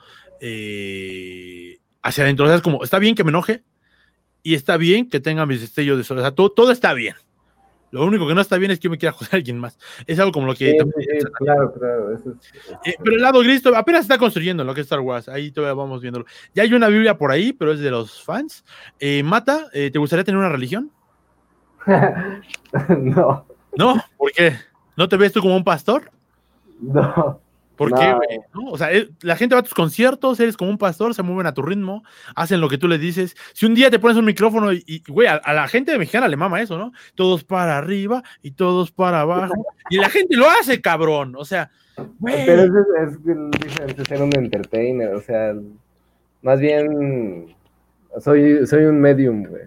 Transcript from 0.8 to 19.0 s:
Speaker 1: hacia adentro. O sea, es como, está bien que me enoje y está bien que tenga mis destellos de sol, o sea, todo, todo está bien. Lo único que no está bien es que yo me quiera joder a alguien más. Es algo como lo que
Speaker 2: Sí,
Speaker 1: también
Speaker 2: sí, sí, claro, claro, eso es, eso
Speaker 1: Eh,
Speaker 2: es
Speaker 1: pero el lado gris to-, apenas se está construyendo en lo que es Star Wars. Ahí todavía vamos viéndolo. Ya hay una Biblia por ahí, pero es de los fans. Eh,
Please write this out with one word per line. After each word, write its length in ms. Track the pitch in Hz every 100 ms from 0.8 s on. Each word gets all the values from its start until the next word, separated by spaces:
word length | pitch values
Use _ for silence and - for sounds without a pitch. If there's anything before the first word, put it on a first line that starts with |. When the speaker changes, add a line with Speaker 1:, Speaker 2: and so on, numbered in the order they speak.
| 98 95 95 92 92 90 90 90 87 90 _ _
Speaker 1:
hacia 220 | 120 143
adentro. 200 | 139 139
O 40 | 147
sea, 80 | 170
es 60 |
como, 200 | 170 143
está 140 | 131 190
bien 160 | 208
que 100 | 226
me 60 | 170
enoje 320 | 165 180 226 _ _ _ _ _ _ _ _
y 120 | 160
está 220 | 156 143 170
bien 320 | 165 208 247
que 100 | 143
tenga 260 | 160 156 151
mis 140 | 127
destellos 380 | 113 - 143 135
de 60 |
sol, 140 | 113 131
o 40 |
sea, 100 | 131
todo, 160 | 139 196
todo 200 | 202 247
está 220 | 247 185
bien. 200 | 131 104 - _ _ _ _ _ _ _
Lo 160 | 127 165
único 200 | 208 151
que 80 |
no 60 | 175
está 160 | 196 185
bien 140 | 196
es 80 | 180
que 60 |
yo 60 | 180
me 60 | 156
quiera 160 | 160
joder 220 | - -
a 20 | 190
alguien 220 | 123 120
más. 200 | 120 - - - 127
Es 120 | 165
algo 140 | 190
como 140 | 156 131
lo 80 |
que 160 | 127 135
Speaker 2:
Sí, 80 | 156
Speaker 1:
también 240 | 147 151 135
Speaker 2:
sí, 80 | 151
sí, 60 | 143
claro, 400 | - 143 143 127
claro, 400 | 127 123 120 101
eso 160 | 113 127
es, 240 | 120 _ -
eso 80 | -
Speaker 1:
Eh, 60 | 87
Speaker 2:
es 120 | 165 180
Speaker 1:
pero 120 | 220 220
el 40 |
lado 200 | 254 262
gris 200 | 240 269
to-, 140 | 254 226
apenas 240 | 226 339
se 40 |
está 140 | 208 262
construyendo 440 | 240 170 175 175
en 40 | 127
lo 60 |
que 60 | 131
es 60 | 139
Star 140 | 147
Wars. 280 | 127 123 113
Ahí 220 | 135 147
todavía 240 | 143 147
vamos 260 | 135 139 131
viéndolo. 240 | 123 123 - - -
Ya 80 | 196
hay 100 | 220
una 160 | 240 220
Biblia 300 | 214 220 202
por 120 | 143
ahí, 220 | 139 226
pero 180 | 277 156
es 100 | 151
de 100 | 143
los 320 | 120 110 -
fans. 400 | - 196 302 - _ - -
Eh, 240 | _